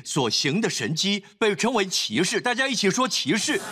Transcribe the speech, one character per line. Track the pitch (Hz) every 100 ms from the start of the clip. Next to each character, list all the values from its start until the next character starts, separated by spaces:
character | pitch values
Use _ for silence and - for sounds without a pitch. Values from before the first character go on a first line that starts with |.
所 | - 151 117
行 | - 143 180
的 | 226
神 | - 113
迹 | 156 185 202 - -
被 | 220 196
称 | 220
为 | 240 196
奇 | - - 110
事， | 180 208
大 | 247
家 | 240 269
一 | 226
起 | 190
说 | 240 254
奇 | - 131 220
事。 | 320 240 -